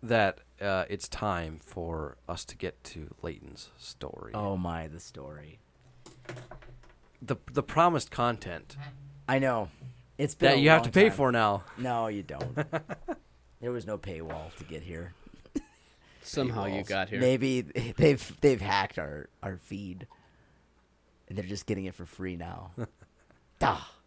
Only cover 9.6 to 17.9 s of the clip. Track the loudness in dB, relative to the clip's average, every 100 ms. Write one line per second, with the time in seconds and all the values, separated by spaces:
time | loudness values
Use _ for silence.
9.6 | -2 -8 -18 -18 -20 -4 -2 4 6 8
10.6 | 10 8 8 8 8 8 4 6 6 4
11.6 | -2 -6 -2 0 0 -2 -6 -8 -6 -4
12.6 | -4 -4 -6 -12 -8 -10 _ _ _ -10
13.6 | -6 -6 -6 -8 -6 -8 -8 -8 -10 -14
14.6 | -12 -12 -10 -10 -10 -14 -20 -20 -10 -10
15.6 | -10 _ _ _ _ -20 -8 -2 -2 0
16.6 | -2 -2 -2 -2 -2 2 2 4 2 0
17.6 | -2 -4 -6